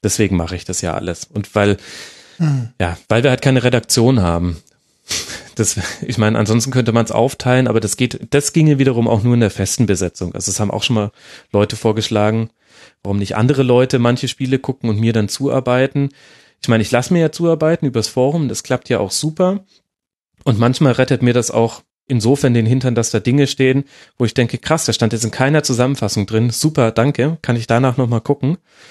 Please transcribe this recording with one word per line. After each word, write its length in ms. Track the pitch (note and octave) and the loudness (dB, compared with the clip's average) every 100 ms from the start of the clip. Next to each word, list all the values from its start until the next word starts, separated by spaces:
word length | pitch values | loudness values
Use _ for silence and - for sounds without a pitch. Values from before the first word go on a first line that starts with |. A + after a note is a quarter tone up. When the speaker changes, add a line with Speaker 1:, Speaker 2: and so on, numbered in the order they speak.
Speaker 1:
Deswegen 340 | G#2 - G2+ F2+ | -2 0 0 0
mache 180 | E2 | -2
ich 120 | F2 - | -8 -8
das 160 | F2+ | -8
ja 100 | E2+ | -6
alles. 320 | - F2 E2+ | -6 -6 -10
Und 300 | - G#2 G2 | -10 -10 -4
weil, 240 | G#2+ G2+ G2 - - - - - _ | 0 2 0 -6 -20 -20 -20 -20 _
Speaker 2:
Hm. 320 | D#3+ C3+ A2+ _ | -2 -2 -4 _
Speaker 1:
ja, 200 | F2 F2 _ | -6 -6 _
weil 140 | A2+ | 0
wir 80 | C3+ | 2
halt 100 | B2+ | 2
keine 240 | C#3 C3 | 2 2
Redaktion 560 | A#2+ A#2+ - - A#2 C3 | 2 0 0 2 2 4
haben. 380 | F2+ E2+ F2 E2 _ _ _ _ - - - - - | 2 0 -2 -4 _ _ _ _ -10 -10 -10 -14 -16
Das, 240 | - G#2+ - - - | -2 -2 -2 -8 -10
ich 160 | - G#2 | -8 0
meine, 200 | G#2+ A2+ | 0 2
ansonsten 320 | G#2+ A#2 C3+ | 2 0 0
könnte 220 | C3 A2+ | 0 2
man's 180 | A2+ A#2 | 2 0
aufteilen, 560 | A2 B2 - B2+ B2+ B2 | 0 0 -2 0 2 2
aber 140 | A2 | 0
das 160 | G#2+ - | -2 -2
geht, 300 | B2 - - | -4 -4 -2
das 180 | C#3+ C#3+ | -2 0
ginge 260 | - D#3 C#3+ | 2 4 4
wiederum 300 | C3+ A#2 A2+ | 2 2 2
auch 140 | G#2+ | 2
nur 100 | A#2+ | 2
in 80 | A#2+ | 2
der 100 | A2 | 2
festen 360 | - F#2+ - A2 | 0 -4 0 0
Besetzung. 480 | F#2+ F2+ - F2 | 0 -2 -6 -10
Also 160 | - F2+ | -6 -8
es 100 | F#2+ | -4
haben 100 | G#2 | -4
auch 120 | G#2+ | -4
schon 120 | - A#2 | -2 -2
mal 160 | G#2 _ - - _ | -2 _ -20 -20 _
Leute 240 | G2+ G#2 A2 | 0 0 0
vorgeschlagen, 760 | A2+ A2 G#2 G#2+ G#2 A2+ A2 _ _ _ - _ | -2 -2 -2 0 0 0 -4 _ _ _ -20 _
warum 160 | G2+ G2+ | -6 -4
nicht 180 | G2+ G#2 | -4 0
andere 260 | A#2+ C#3 | 2 2
Leute 360 | C3 B2 B2+ C3 | 4 4 4 2
manche 300 | A#2+ B2 B2+ | 2 0 -4
Spiele 300 | - C3 C3 | -6 -2 -2
gucken 320 | - C3 A#2 | -4 -6 -4
und 100 | G#2 | 0
mir 140 | A2+ | 0
dann 160 | A2+ G#2 | 0 -2
zuarbeiten. 800 | - C3+ C3 B2 B2+ C3+ C#3+ C#3 _ - - _ _ | -2 -2 -2 0 0 0 0 -4 _ -20 -20 _ _
Ich 80 | - | 0
meine, 140 | A2+ | 0
ich 80 | G#2 | 2
lass 200 | A#2+ B2+ | 0 2
mir 100 | F3+ | 2
ja 120 | D#3+ | 2
zuarbeiten 540 | - E3+ D#3+ D#3 E3 D3 | 0 0 2 2 0 -2
übers 220 | A#2 G#2+ | -2 -4
Forum, 400 | - C3 E3 C#3 | 0 0 0 -2
das 140 | G#2 | -6
klappt 280 | - B2+ - | -4 -6 -2
ja 80 | B2 | -2
auch 120 | F#2+ | -2
super. 540 | - D3+ D#3 F#3 G3 _ _ _ _ _ _ _ _ | -2 -4 0 -2 -2 _ _ _ _ _ _ _ _
Und 160 | - G#2+ | -2 2
manchmal 340 | A#2 C3 C#3+ | 2 4 2
rettet 300 | A#2+ B2+ B2+ | 2 0 2
mir 100 | B2 | 2
das 180 | B2 A2+ | 2 0
auch 320 | A2+ A2+ - _ _ _ | 0 0 -2 _ _ _
insofern 460 | B2 A2 C#3 C3+ | 0 2 2 2
den 140 | A#2+ A2 | 2 2
Hintern, 280 | B2+ B2+ | 2 0
dass 160 | A#2 A2+ | 0 0
da 100 | A2 | -2
Dinge 260 | A2 C#3 C#3 | 0 2 0
stehen, 380 | - C3 C3 C#3 - - _ | 2 2 2 -2 -16 -20 _
wo 80 | A#2+ | -2
ich 80 | |
denke, 240 | - A#2 B2+ | 0 -2 -4
krass, 260 | - D#3 | -2 -2
da 80 | - | 0
stand 220 | - A2+ | 0 0
jetzt 100 | A2+ | 0
in 60 | A2 | -4
keiner 320 | - C3 D#3 | 0 2 2
Zusammenfassung 640 | - A#2+ B2+ C#3 G#2+ - G2 | 0 0 0 0 -2 -2 -2
drin. 240 | A2 A#2 | 0 0
Super, 400 | A#2 D#3 D#3 A#2 | 0 -2 2 0
danke, 480 | A2 B2+ C#3+ C3+ E3 | 2 0 0 -2 -2
kann 160 | - A#2+ | -4 -4
ich 100 | A#2 | 0
danach 300 | A#2 C3 B2 | 0 2 0
nochmal 240 | B2 A#2 | 0 -2
gucken. 380 | - D3 B2+ F3 _ _ - | -2 -2 0 -4 _ _ -20